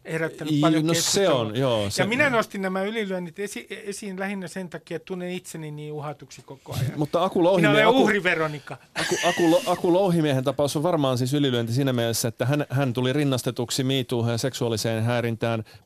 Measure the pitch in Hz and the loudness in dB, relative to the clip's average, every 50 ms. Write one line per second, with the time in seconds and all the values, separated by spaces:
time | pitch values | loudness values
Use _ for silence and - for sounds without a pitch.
0 | - - 160 160 160 160 160 - 156 151 151 143 156 160 156 160 156 165 165 170 | -10 -8 -4 -4 -4 -6 -6 -8 -4 0 2 4 4 4 4 4 2 2 0 0
1 | - - - 202 196 170 143 123 113 107 107 123 139 127 117 107 101 98 - - | 0 0 2 2 4 4 4 2 0 0 -2 0 0 2 2 0 0 -2 -2 -2
2 | 180 202 240 269 302 277 240 220 208 - - 196 190 190 190 190 190 208 233 233 | -2 0 0 0 0 2 2 0 0 -2 -6 -6 -4 -4 -2 -2 -4 -4 -4 -4
3 | 208 190 190 180 180 165 - 196 202 202 - 240 - - 196 196 - 202 196 - | -4 -4 -6 -6 -8 -10 -10 -10 -10 -10 -10 -12 -12 -12 -14 -12 -10 -12 -10 -10
4 | 214 196 185 185 196 196 208 190 185 160 - 190 185 165 - 160 - - 170 160 | -10 -10 -8 -6 -6 -6 -6 -8 -10 -10 -10 -10 -10 -10 -12 -14 -10 -10 -10 -10
5 | - - 185 175 180 180 180 180 180 - - 180 156 151 147 147 151 151 151 151 | -8 -10 -10 -8 -8 -8 -8 -10 -10 -12 -12 -12 -10 -10 -10 -10 -10 -10 -10 -8
6 | 139 151 143 - 139 - - - - - 139 - _ - - - 127 135 - 143 | -10 -10 -12 -12 -16 -20 -20 -20 -20 -20 -20 -20 _ -10 -6 -4 -4 -4 -2 -2
7 | 151 - - 170 180 190 - 185 165 175 196 180 165 147 - 214 220 226 262 269 | -2 0 0 0 0 0 2 4 4 4 6 6 6 6 6 6 6 6 6 6
8 | - - - 202 160 180 170 160 160 151 151 139 - - 139 - - _ _ - | 6 4 4 2 2 0 0 0 0 -2 -4 -8 -12 -14 -16 -18 -18 _ _ -6
9 | - - 180 - - 175 175 - 170 160 170 180 - 175 180 - - 180 170 185 | -2 -2 -2 0 0 0 2 4 4 6 6 4 4 0 0 0 2 4 4 4
10 | 202 185 170 170 151 147 131 131 127 143 131 - 143 131 - 151 147 180 170 151 | 4 4 4 4 4 2 2 2 0 0 0 0 0 0 0 0 0 2 2 2
11 | 139 131 127 120 131 127 143 147 143 131 123 120 117 113 117 135 139 135 123 120 | 2 2 2 0 0 0 0 2 2 2 2 0 0 0 0 0 0 2 0 0
12 | 117 117 113 - - 117 - - 127 120 147 147 139 - 127 139 143 127 107 127 | 0 0 0 -2 -2 -4 -4 -2 -2 0 0 0 -2 -2 -2 -2 0 0 0 0
13 | 127 127 131 151 147 139 131 120 - 131 113 - 120 - - 143 127 131 135 135 | 0 0 0 0 0 0 0 -2 -2 -4 -4 -4 -6 -4 -2 -2 0 0 0 -2
14 | 120 - 127 117 113 117 117 113 - 131 - - 123 117 113 101 - 113 113 110 | -2 -2 -2 -2 0 0 -2 -2 -2 -4 -4 -2 -2 -2 -2 -2 -2 -2 -2 0
15 | 113 120 123 120 117 117 113 - 120 117 117 110 110 - - - _ | 0 0 0 0 0 -2 -4 -2 -2 -2 -2 -4 -6 -10 -18 -14 _